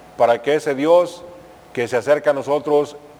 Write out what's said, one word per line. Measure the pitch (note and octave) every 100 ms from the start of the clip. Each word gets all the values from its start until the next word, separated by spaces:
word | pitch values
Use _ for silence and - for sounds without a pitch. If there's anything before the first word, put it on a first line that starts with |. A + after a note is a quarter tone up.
| - -
para | A#2+ A#2+
que | C#3+ D3+
ese | D3
Dios | C3+ D3+ F3 F3 - - - - - -
que | - A#2
se | A#2+
acerca | A#2 D3 D3+
a |
nosotros | C#3 C3 C#3+ D3+ D3 C#3+ - -